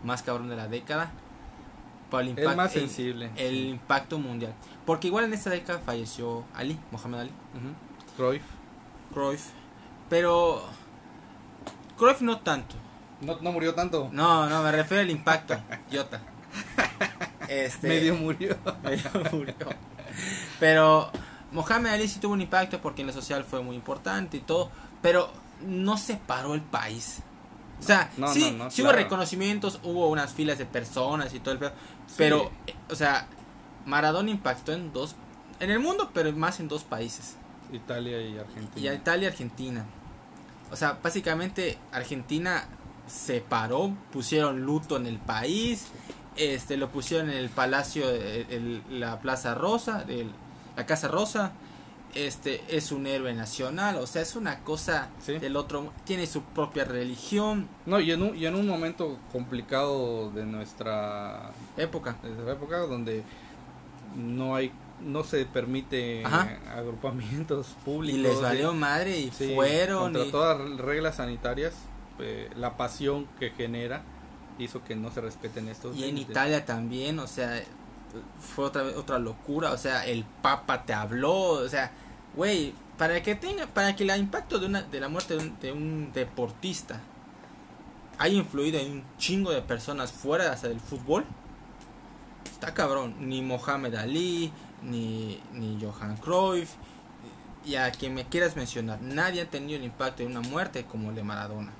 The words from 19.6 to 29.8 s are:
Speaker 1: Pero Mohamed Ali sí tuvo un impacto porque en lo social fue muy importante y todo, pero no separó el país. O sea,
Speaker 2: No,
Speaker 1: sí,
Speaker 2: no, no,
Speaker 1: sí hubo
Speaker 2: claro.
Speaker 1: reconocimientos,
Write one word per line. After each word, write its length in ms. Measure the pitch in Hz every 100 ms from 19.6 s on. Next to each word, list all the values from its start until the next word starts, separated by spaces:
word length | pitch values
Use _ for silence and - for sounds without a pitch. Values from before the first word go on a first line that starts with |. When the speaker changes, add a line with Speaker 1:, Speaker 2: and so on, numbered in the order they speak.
| 143 139 - - - - 190 190 - -
Speaker 1:
Pero 500 | 160 160 156 156 - - - - -
Mohamed 400 | 165 160 226 233
Ali 160 | 214 214
sí 120 | -
tuvo 140 | 208
un 80 | 202
impacto 380 | 175 190 190 180
porque 200 | 151 143
en 60 | 135
lo 60 |
social 300 | 131 - 139
fue 180 | 127 135
muy 140 | 123 123
importante 640 | 117 139 - 190 180 147
y 40 |
todo, 280 | - 165 175 - - -
pero 280 | 170 175 139 - - - 180
no 320 | 185 190 214
separó 560 | - 208 - 127 135
el 80 | 151
país. 580 | 151 - 110 113 - - - - - - - -
O 40 |
sea, 280 | - 196 165 -
Speaker 2:
No, 100 | 139
Speaker 1:
sí, 180 | 285 311 113
Speaker 2:
no, 80 | 120
no, 60 |
Speaker 1:
sí 100 | -
hubo 80 | 277
Speaker 2:
claro. 140 | 247
Speaker 1:
reconocimientos, 760 | 196 190 180 185 196 208 202 196